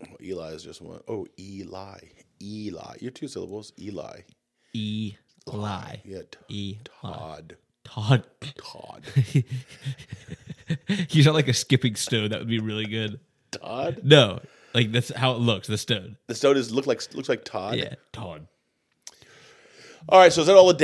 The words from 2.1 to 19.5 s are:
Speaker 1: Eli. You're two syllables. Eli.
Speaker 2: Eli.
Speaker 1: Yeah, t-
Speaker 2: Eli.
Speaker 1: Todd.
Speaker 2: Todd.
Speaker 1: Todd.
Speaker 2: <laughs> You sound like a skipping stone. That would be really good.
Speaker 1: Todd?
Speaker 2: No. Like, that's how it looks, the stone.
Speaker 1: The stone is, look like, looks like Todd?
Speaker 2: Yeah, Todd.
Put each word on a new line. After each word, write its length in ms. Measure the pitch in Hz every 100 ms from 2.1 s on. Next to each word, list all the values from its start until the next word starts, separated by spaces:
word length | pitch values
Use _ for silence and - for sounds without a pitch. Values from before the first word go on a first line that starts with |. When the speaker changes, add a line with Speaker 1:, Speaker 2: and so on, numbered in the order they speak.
| _ _ _
Speaker 1:
Eli. 520 | 98 107 104 85 - -
You're 100 | 123
two 180 | - 143
syllables. 440 | 98 90 101 101 -
Eli. 400 | 95 92 - - - _ _ _ _ 117
Speaker 2:
Eli. 1200 | 107 107 107 101 _ _ - 104 104 92 - 110
Speaker 1:
Yeah, 180 | 101 95 - - -
t- 280 | 104 98 101
Speaker 2:
Eli. 60 | 120 -
Speaker 1:
Todd. 540 | 95 78 80 76 80 - _ _
Speaker 2:
Todd. 400 | - - 107 127 - _ 147 -
Speaker 1:
Todd. 460 | - - - - - 135 113
Speaker 2:
<laughs> 100 | 147 - 127 - - 139 131 - - - - - - - 160 - 202 170
You 120 | 156
sound 120 | 143
like 140 | 156 131
a 40 |
skipping 420 | 120 - 131 123
stone. 360 | 104 - 113 107
That 80 | 107
would 100 | 113
be 100 | 113
really 280 | 110 107 107
good. 340 | 110 107 104 _ _ _
Speaker 1:
Todd? 500 | - - 120 151 135
Speaker 2:
No. 380 | 131 151 107 90 - _ _
Like, 200 | 117 110
that's 200 | 120 -
how 180 | - 131
it 60 | 120
looks, 280 | 120 98 -
the 80 | 107
stone. 400 | - 107 101 131 -
Speaker 1:
The 80 |
stone 220 | 113 139 139
is, 160 | 113
look 140 | 117 135
like, 160 | 113 -
looks 140 | 139 135
like 160 | 120
Todd? 320 | - 101 95 120
Speaker 2:
Yeah, 180 | - - _
Todd. 340 | - 98 78 - _ _ _ _ _ - - _ - -